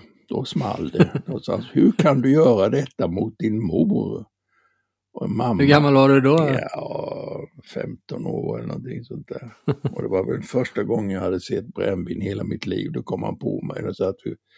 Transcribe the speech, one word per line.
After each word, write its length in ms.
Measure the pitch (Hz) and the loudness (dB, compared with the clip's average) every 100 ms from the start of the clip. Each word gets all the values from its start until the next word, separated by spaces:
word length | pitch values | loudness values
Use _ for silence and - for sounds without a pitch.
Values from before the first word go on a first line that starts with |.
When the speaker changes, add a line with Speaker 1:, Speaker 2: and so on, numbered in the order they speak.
| - _ _ | -12 _ _
Speaker 1:
då 160 | - 135 | -6 -4
small 440 | - 104 - - | -4 -4 -4 -6
det. 320 | - - 143 - | 2 2 2 -8
Och 160 | 139 | -8
sa, 180 | - - - | -4 -6 -2
"Hur 200 | - 196 | 4 4
kan 300 | - 151 131 | 4 2 4
du 100 | 123 | 4
göra 380 | 147 151 110 98 | 6 6 6 4
detta 380 | 139 139 - 87 | 2 -2 -4 -4
mot 320 | 95 113 - | -2 -4 -4
din 260 | 113 107 139 | -4 -2 0
mor?" 600 | - 202 - - - - _ _ _ _ _ _ _ _ | 2 2 2 -2 -6 -12 _ _ _ _ _ _ _ _
Och 160 | - - | -8 -4
mamma, 320 | 113 120 110 | -2 0 2
Speaker 2:
Hur 80 | 143 | 6
gammal 240 | 147 147 | 8 8
var 160 | 135 135 | 8 8
du 120 | 139 | 8
då? 160 | 131 160 147 135 - | 6 4 4 0 -4
Speaker 1:
ja, 760 | - - - - - - - - - - | -8 -8 -8 -8 -8 -10 -10 -12 -18 -14
femton 520 | - - - - - - | -10 -10 -10 -12 -10 -6
år 320 | - - 57 | -4 -4 -6
eller 100 | - | -6
någonting 360 | - - - | -8 -8 -12
sånt 240 | 123 - - | -10 -14 -12
där. 240 | - 120 - - - 143 | -12 -12 -8 -6 -4 -4
Och 100 | - | -4
det 60 | - | -2
var 240 | 92 - | -2 0
väl 100 | - | -4
första 420 | - 131 120 - | -2 -4 -2 -4
gången 260 | 107 113 101 | -2 -2 -2
jag 120 | 95 | -2
hade 180 | 90 92 | -2 -2
sett 340 | - 104 110 | -4 -6 -6
brännvin 480 | - 101 98 - - | -4 -2 -2 -4 -4
i 40 | 101 | -4
hela 180 | 101 | -4
mitt 220 | 101 - - | -4 -6 -4
liv. 260 | 101 - | -4 -4
Då 120 | - | -6
kom 200 | - - | -6 -6
han 140 | 104 - | -6 -6
på 240 | - - | -6 -4
mig 240 | - - - | -6 -6 -6
och 100 | - | -2
sa 140 | 95 | -2
att 100 | 98 | -2
vi 120 | - - _ | -10 -12 _